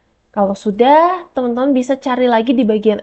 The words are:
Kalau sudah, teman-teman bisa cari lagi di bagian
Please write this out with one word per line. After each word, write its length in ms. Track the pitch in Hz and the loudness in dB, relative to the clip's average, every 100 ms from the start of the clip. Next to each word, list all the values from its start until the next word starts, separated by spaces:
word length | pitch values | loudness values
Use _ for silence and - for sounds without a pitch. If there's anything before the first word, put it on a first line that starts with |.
| _ _ _ | _ _ _
Kalau 240 | 208 196 202 | -4 -4 -4
sudah, 720 | 214 202 247 302 349 370 339 269 | -4 0 4 4 4 -2 -8 -6
teman-teman 400 | 247 240 285 254 | -4 -2 0 0
bisa 160 | 254 | -2
cari 320 | 269 269 247 247 | -4 -4 -2 0
lagi 320 | 226 233 233 | 0 0 0
di 80 | 220 | 0
bagian 320 | 214 214 208 | 0 0 -2